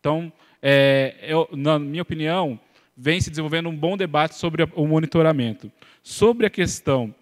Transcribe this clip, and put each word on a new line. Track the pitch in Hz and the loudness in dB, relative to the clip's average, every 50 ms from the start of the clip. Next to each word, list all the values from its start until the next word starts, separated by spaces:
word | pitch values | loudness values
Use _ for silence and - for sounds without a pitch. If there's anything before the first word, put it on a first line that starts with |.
Então, | _ 147 151 160 170 165 - _ _ _ _ _ - | _ -2 -2 -2 -4 -8 -14 _ _ _ _ _ 2
é, | 139 139 139 139 139 135 135 135 131 - - - | 4 4 6 6 4 4 2 0 -2 -4 -10 -8
eu, | 123 156 160 160 - 175 | -4 -2 -2 -2 -2 -4
na | 139 139 151 160 151 | -4 0 0 0 0
minha | 147 143 147 165 175 | 0 -4 -6 -6 -6
opinião, | _ 123 156 156 156 165 190 185 147 123 104 _ _ _ _ _ _ _ | _ -6 -6 -4 -2 -2 -2 -2 -4 -6 -8 _ _ _ _ _ _ _
vem | - 123 143 165 185 | -6 -2 -2 0 0
se | - - | -2 -4
desenvolvendo | 160 156 160 151 151 165 165 170 | -4 -6 -4 -2 -4 -4 -4 -4
um | 165 | -6
bom | 151 147 170 190 | -2 -2 -2 -2
debate | 196 196 170 143 147 151 160 - | -2 -4 -2 0 0 0 0 -2
sobre | - - 170 160 156 165 | -4 -6 -4 0 0 -2
a, | 160 - | -2 0
o | - 147 151 | -2 0 2
monitoramento. | 156 160 160 151 - 165 160 160 160 139 123 117 107 - - 104 _ _ - - _ _ _ | 2 2 0 2 2 4 4 4 4 2 0 -2 -4 -8 -12 -20 _ _ -20 -20 _ _ _
Sobre | - - - 202 220 240 233 220 | -16 -2 2 4 4 4 4 0
a | 202 | -2
questão | - - 180 - - - _ - 139 131 120 107 107 _ | 0 -2 -2 -2 -2 -6 _ 0 0 0 0 -4 -10 _